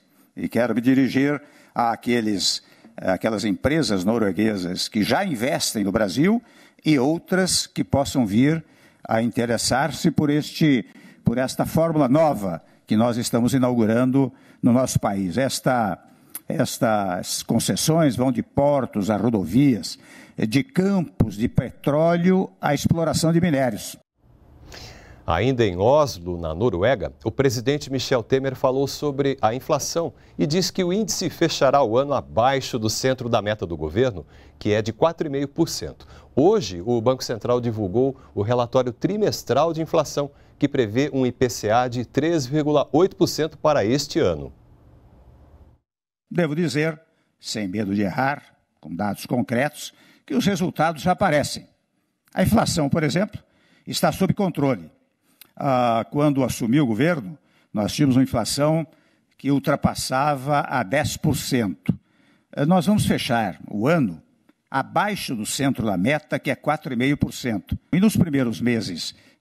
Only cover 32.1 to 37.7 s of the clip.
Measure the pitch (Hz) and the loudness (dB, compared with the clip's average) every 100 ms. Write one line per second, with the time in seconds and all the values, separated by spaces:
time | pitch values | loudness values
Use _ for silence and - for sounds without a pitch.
32.1 | 127 69 76 123 135 131 127 107 - 131 | -2 -2 0 2 0 -2 -4 -2 -2 -2
33.1 | 131 120 113 101 107 90 82 78 90 131 | -2 0 -2 0 -4 -6 -6 -4 0 0
34.1 | 92 - - - - 107 104 110 - 160 | -2 -12 -20 -20 -8 -2 0 0 0 0
35.1 | 170 170 139 139 - 160 - - - - | 0 -4 -4 -4 -2 -2 -2 -10 -14 -20
36.1 | - - - 160 220 107 90 98 120 113 | -20 -4 2 4 4 0 -6 -2 0 0
37.1 | 131 - 117 117 123 120 | -2 -4 -6 -2 0 0